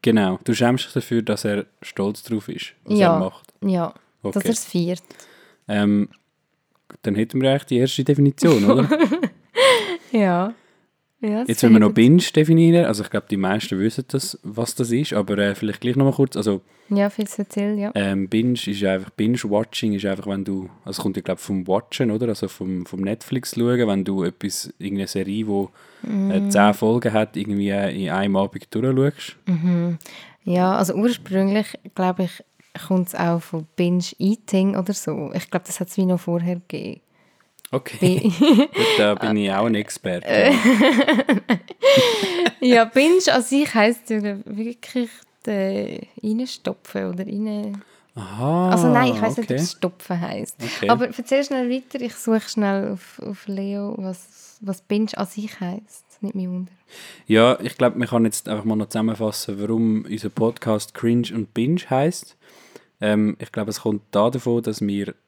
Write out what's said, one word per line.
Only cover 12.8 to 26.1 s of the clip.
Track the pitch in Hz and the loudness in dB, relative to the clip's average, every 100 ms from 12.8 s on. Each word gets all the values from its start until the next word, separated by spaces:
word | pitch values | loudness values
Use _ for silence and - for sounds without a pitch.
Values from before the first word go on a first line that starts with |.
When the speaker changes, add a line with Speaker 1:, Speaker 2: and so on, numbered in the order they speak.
| 170 | 4
Speaker 1:
also | 104 | 0
ich | 104 | -2
glaube, | 107 - | -6 -2
die | 101 | -2
meisten | 95 104 - 95 | 0 -2 -2 0
wissen | 107 - 131 | 0 -2 -4
das, | - - - | -4 -6 -10
was | - 107 117 | -12 -6 -6
das | - 120 | -4 -2
ist, | 120 151 | 0 0
aber, | 107 98 101 | -2 -2 0
äh, | 101 | 0
vielleicht | 98 107 98 | 0 -4 -4
gleich | 123 127 | -2 2
nochmal | 135 131 | 2 4
kurz, | 135 - | 0 0
also | 104 135 _ _ _ | -2 -2 _ _ _
Speaker 2:
Ja, | 202 202 | 0 0
viel | 202 208 | -2 -8
zu | - | -6
erzählen, | 202 - 202 208 | -8 -4 -4 -4
ja. | 202 | -4
Speaker 1:
ähm, | - 98 98 95 | -2 -2 -2 -2
Binge | 110 120 | 0 0
ist | 123 - 101 | -2 -4 -2
ja | 101 95 | 0 -2
einfach, | 95 | -4
Binge-Watching | - 107 120 107 101 113 - 113 | -4 -2 0 0 -2 -2 -4 -2
ist | 101 98 | 0 -2
einfach, | 95 98 | -4 -6
wenn | 98 | -6
du, | 98 95 92 - | -4 -6 -8 -16
also | - 95 | -14 -6
es | |
kommt | 107 95 | -6 -4
ja, | |
glaub, | 92 92 | -6 -8
vom | - 98 90 | -4 -6 0
Watchen, | 95 - - 123 | -2 -2 -2 -2
oder? | 107 120 | 0 -2
Also | 104 95 | -4 -6
vom, | - 92 92 90 | -8 -6 -6 -8
vom | 92 | -6
Netflix | 98 95 - 131 117 - | -4 -6 -6 -6 -6 -2
schauen, | 120 123 113 | 0 2 2
wenn | 98 | 0
du | 95 98 | -2 -2
etwas, | 87 - 101 - - - | -2 -4 -8 -8 -10 -10
irgendeine | 98 98 95 | -8 -6 -4
Serie, | 101 95 104 107 | -6 -4 -4 -2
wo, | 101 98 _ - - | -2 -4 _ -20 -14
äh, | - | -6